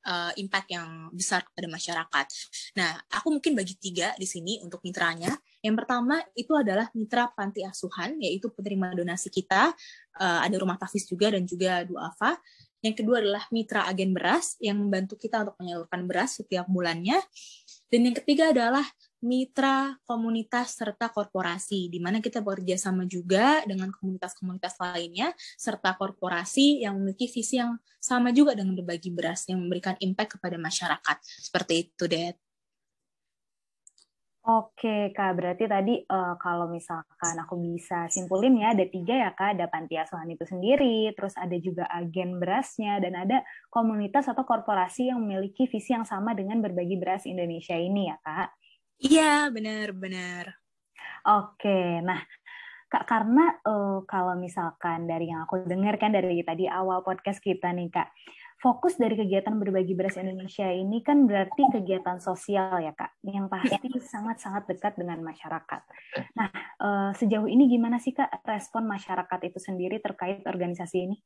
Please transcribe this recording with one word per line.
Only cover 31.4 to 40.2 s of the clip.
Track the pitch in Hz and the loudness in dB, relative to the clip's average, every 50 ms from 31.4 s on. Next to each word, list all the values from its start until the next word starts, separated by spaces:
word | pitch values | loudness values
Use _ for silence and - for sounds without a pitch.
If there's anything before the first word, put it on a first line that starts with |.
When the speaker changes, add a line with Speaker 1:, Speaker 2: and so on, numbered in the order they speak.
| - - - 180 185 - 165 165 170 _ | -16 -2 -2 -2 0 2 0 0 0 _
Speaker 1:
itu, | _ - 175 | _ -4 -2
Det. | 170 170 160 170 175 175 _ _ _ _ _ _ _ _ _ _ _ _ _ _ _ _ _ _ _ _ _ _ _ _ _ _ _ _ _ _ - _ _ _ _ _ _ _ _ _ _ _ | 0 0 0 -2 -4 -8 _ _ _ _ _ _ _ _ _ _ _ _ _ _ _ _ _ _ _ _ _ _ _ _ _ _ _ _ _ _ -20 _ _ _ _ _ _ _ _ _ _ _
Speaker 2:
Oke, | 226 226 226 220 - _ - - 226 214 208 208 196 | 4 4 4 2 0 _ -4 -2 0 0 0 0 -2
Kak, | 196 - 196 190 180 | 0 0 0 0 0
berarti | 175 185 180 180 180 226 | 0 0 -2 0 0 0
tadi, | 208 208 196 190 202 240 - - | 2 2 2 4 2 2 0 0
eh, | _ - 190 185 175 175 175 | _ -2 0 0 0 -2 -4
kalau | - 180 170 175 175 165 | -2 -2 -2 0 -2 -4
misalkan | 170 170 - - 170 165 165 _ _ _ 175 170 165 | -4 -8 -8 -8 -10 -10 -10 _ _ _ -4 -4 -4
aku | 165 165 160 185 175 | -4 -6 -6 -6 -4
bisa | 175 170 170 170 - - 190 170 170 | -4 -4 -4 -6 -6 -4 -4 -4 -2
simpulin | 165 - 190 185 175 190 190 214 262 262 226 | -2 -2 -2 -2 0 2 4 6 6 6 6
ya, | 208 220 233 196 | 6 4 4 4
ada | 185 | 2
tiga | 185 - 185 175 175 240 262 240 | 2 0 -6 -2 0 0 2 0
ya, | 185 - | 0 0
Kak, | - 190 202 208 180 | 0 0 0 0 0
ada | 170 | -2
panti | 170 - 160 165 - 165 160 | -2 -4 -6 -6 -4 -4 -4
asuhan | 156 - - 170 | -4 -4 -6 -10